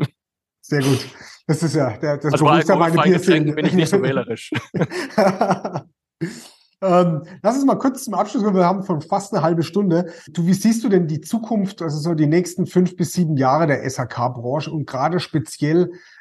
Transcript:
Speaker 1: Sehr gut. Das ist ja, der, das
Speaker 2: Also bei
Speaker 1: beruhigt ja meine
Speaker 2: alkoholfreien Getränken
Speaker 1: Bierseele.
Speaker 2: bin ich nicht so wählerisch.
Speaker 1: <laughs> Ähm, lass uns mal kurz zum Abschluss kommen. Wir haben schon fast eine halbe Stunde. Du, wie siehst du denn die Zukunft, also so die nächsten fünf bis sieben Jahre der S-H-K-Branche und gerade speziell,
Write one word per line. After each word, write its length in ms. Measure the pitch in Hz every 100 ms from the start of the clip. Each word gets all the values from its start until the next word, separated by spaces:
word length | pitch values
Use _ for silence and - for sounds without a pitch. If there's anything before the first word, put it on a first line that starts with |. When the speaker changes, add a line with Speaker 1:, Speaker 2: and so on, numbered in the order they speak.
| - - _ _ _ _
Speaker 1:
Sehr 200 | - 147
gut. 240 | 135 127 - - - - -
Das 160 | 151
ist 140 | 165 151
ja, 220 | 131 107
der, 200 | 151 143
das 160 | 151
Speaker 2:
Also 120 | 143 151
bei 60 |
Speaker 1:
beruhigt 180 | 151 156
ja 60 | 190
meine 220 | 165 170
Speaker 2:
alkoholfreien 140 | 160 175
Getränken 220 | - 156
Speaker 1:
Bierseele. 120 | 147 147
Speaker 2:
bin 100 | 151
ich 60 |
nicht 160 | 175 156
so 120 | 196
wählerisch. 500 | 131 135 117 110 - - -
Speaker 1:
<laughs> 1160 | 170 160 359 285 - 196 190 196 180 202 170 - _ _ _ 175 - - _ _ _
Ähm, 380 | 190 175 175 156 - -
lass 140 | 202 262
uns 80 | 277
mal 100 | 202
kurz 300 | - - -
zum 100 | 185
Abschluss 280 | 208 262
kommen. 120 | 208 190
Wir 100 | 175
haben 180 | 196
schon 200 | 185 160
fast 320 | - 202 196 196
eine 80 |
halbe 180 | 160 170
Stunde. 500 | 156 202 202 170 180 - -
Du, 180 | - 170
wie 60 | 190
siehst 280 | 220 226
du 60 | 254
denn 180 | 190 165
die 140 | 151
Zukunft, 640 | - 226 - 220 190 -
also 160 | 165 151
so 160 | 160 156
die 100 | 147
nächsten 400 | 170 175 - 180
fünf 300 | 180 180 -
bis 180 | 175
sieben 240 | - 165 147
Jahre 300 | 127 147 165
der 180 | 131 131
S-H-K-Branche 840 | - 123 - 120 117 120 147 151
und 160 | 156 135
gerade 320 | 127 147 175
speziell, 720 | - 156 - - 147 165 175 175 - -